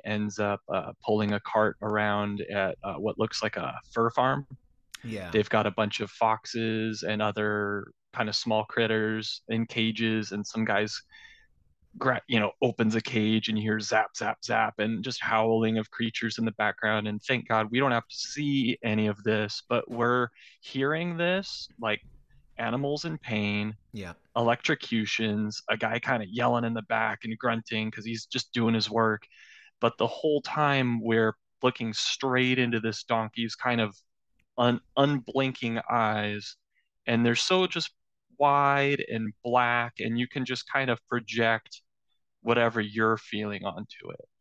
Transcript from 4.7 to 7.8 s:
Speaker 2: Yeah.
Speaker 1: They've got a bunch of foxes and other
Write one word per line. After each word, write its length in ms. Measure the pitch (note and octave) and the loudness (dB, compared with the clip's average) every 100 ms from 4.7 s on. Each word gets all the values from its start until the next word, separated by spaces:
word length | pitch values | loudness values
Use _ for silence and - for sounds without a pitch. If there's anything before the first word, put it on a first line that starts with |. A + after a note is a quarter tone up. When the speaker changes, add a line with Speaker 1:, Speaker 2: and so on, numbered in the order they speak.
| _ _ - | _ _ -16
Speaker 2:
Yeah. 260 | A#2 G#2+ F2 | -10 -8 -2
Speaker 1:
They've 180 | G#2 G#2 | 0 2
got 180 | A2 G#2 | 2 0
a 40 | |
bunch 280 | G2+ G#2 - | 0 -2 -2
of 100 | G#2 | -6
foxes 920 | - A2+ A2 - A#2 A2+ A2 A2 G#2 | 0 2 2 -4 -4 -2 -2 -2 -4
and 180 | E2+ G#2+ | -4 -2
other 680 | G#2+ G#2 G#2+ G#2 G2+ G2+ | 0 0 0 0 -2 -4